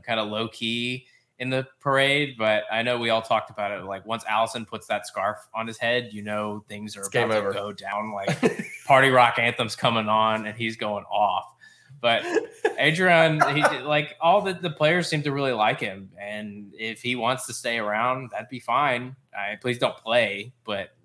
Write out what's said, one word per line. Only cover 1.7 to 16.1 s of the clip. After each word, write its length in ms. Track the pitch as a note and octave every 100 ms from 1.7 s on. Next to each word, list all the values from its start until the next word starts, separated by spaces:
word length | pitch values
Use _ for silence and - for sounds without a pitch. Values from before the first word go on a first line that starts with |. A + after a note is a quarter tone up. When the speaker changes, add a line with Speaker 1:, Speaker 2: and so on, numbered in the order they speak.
| _
Speaker 1:
parade, 560 | C#3+ C3+ C3+ C#3+ D3 A#2
but 280 | A2 G#2+ -
I 120 | A2+
know 160 | A#2+ A#2+
we 100 | A#2
all 140 | A2+
talked 260 | - A2 -
about 220 | - G2+
it. 120 | G2 F#2+
Like, 200 | G2 G2
once 180 | A2+ -
Alisson 420 | G#2+ A2+ A#2+ A2+
puts 180 | A2 -
that 200 | G#2 -
scarf 300 | G2+ G2+ G#2+ - A2+
on 100 | A2+
his 140 | A2
head, 300 | A#2 B2 A#2
you 100 | G#2+
know 420 | G#2 G#2+ G#2+ G#2 -
things 280 | G#2 G#2 G2+
are 40 |
Speaker 2:
It's 80 | G2+
Speaker 1:
about 120 | -
Speaker 2:
game 100 | A2
Speaker 1:
to 80 | G#2+
Speaker 2:
over. 140 | G2+
Speaker 1:
go 200 | G2 G#2
down. 400 | F#2+ G2 G#2 A2
Like, 260 | G2+ G2+ C#3 D3+ - - -
Speaker 2:
<laughs> 100 | -
Speaker 1:
party 240 | C3 C3+
rock 300 | B2+ A#2+ A#2
anthem's 360 | A#2 B2 A2+ -
coming 320 | B2 A2+ G#2+
on, 380 | A2 A2 A2 G#2+
and 100 | A2
he's 200 | A2+ A2
going 280 | G#2+ G2+ G2
off. 400 | G#2 G2+ F#2 - _ - _ - -
But 240 | A#2+ A#2 F4 E4 - - - -
Adrian, 640 | C#3+ D#3+ F#3 E3 D#3+ D#3 C#3+ D3
he, 80 | D3 C#3
like, 360 | D3 D3+ D3+ -
all 200 | E3 G3+
the, 120 | F#3+
the 160 | F3+ F3
players 380 | D3 D3+ F3+ E3
seem 160 | D3+
to 80 | C#3+
really 200 | C#3 C3+
like 280 | A2+ G#2+ D3
him, 320 | A2 G2 F#2+